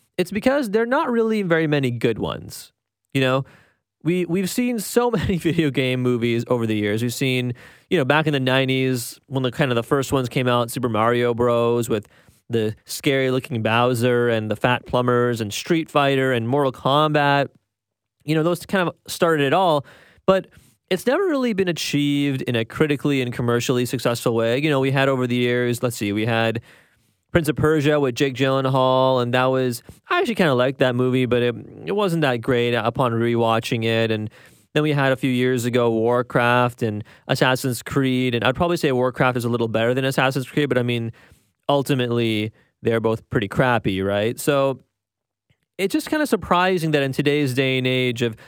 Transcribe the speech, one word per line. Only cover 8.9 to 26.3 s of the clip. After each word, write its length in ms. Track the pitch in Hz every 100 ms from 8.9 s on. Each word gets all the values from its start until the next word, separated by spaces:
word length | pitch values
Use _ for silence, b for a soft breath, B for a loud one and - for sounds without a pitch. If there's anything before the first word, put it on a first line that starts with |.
| 127 120 - _
when 160 | 135
the, 80 | 127
kind 200 | - 143
of 40 |
the 80 | 120
first 300 | 113 143 131
ones 180 | 139 123
came 180 | - 123
out, 220 | 123 117
Super 180 | 127 123
Mario 460 | 107 113 120 120
Bros. 560 | 117 120 120 117 120 117
with 180 | 113 107 b b b _
the 260 | 117 110 110 -
scary-looking 760 | - 151 135 131 127 - 117
Bowser 680 | 110 113 123 123 123 120 120
and 200 | 113 107
the 60 | 104
Fat 300 | - 123 -
Plumbers 560 | 127 123 123 123 117
and 100 | 107
Street 380 | - - 170 156
Fighter 420 | 151 139 139 131
and 160 | 123 113
Mortal 240 | 139 139
Kombat. 760 | 123 135 143 156 151 143 139 135 - _ _ _ _ _ _
You 100 | -
know, 80 | 160
those 220 | 160 170
kind 240 | - 196 170
of 60 | - -
started 380 | - 175 160
it 80 | 139
all, 320 | 175 185 151 - B B B
but 220 | - 190 165 b b b _
it's 180 | 185 -
never 180 | 285
really 280 | 392 285 247
been 160 | 190 180
achieved 720 | 160 - 143 143 143 143 131
in 160 | 127 120
a 80 |
critically 560 | 113 - 156 147 147 139
and 140 | 123
commercially 500 | - 120 120 117 127
successful 500 | 123 127 131 120 131
way. 260 | 113 113 123
You 80 | 156
know, 100 | 139
we 120 | 135
had 180 | 139 135
over 160 | 135 127
the 100 | 123
years, 460 | 123 123 123 120
let's 140 | 123 117
see, 160 | 104
we 120 | 101
had 380 | 110